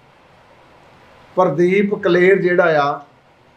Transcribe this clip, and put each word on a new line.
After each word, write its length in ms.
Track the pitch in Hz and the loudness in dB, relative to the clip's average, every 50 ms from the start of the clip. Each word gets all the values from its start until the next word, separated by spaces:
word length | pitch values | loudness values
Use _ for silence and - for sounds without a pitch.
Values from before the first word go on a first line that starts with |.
| _ _ _ _ _ _ _ _ _ _ _ _ _ _ _ _ _ _ _ _ _ - - - - - - 180 | _ _ _ _ _ _ _ _ _ _ _ _ _ _ _ _ _ _ _ _ _ -20 -20 -20 -20 -8 -2 -2
ਪ੍ਰਦੀਪ 580 | 185 170 151 156 175 180 185 202 208 202 208 | -2 0 0 0 0 0 0 0 -2 -2 -4
ਕਲੇਰ 460 | - - 185 170 180 180 185 196 185 | -4 -2 0 0 2 2 2 2 2
ਜਿਹੜਾ 400 | 165 175 175 180 180 170 160 147 | 0 0 0 0 0 0 0 0
ਆ, 180 | 139 143 151 - - - _ _ _ _ _ _ _ _ _ | -2 -2 -4 -8 -12 -20 _ _ _ _ _ _ _ _ _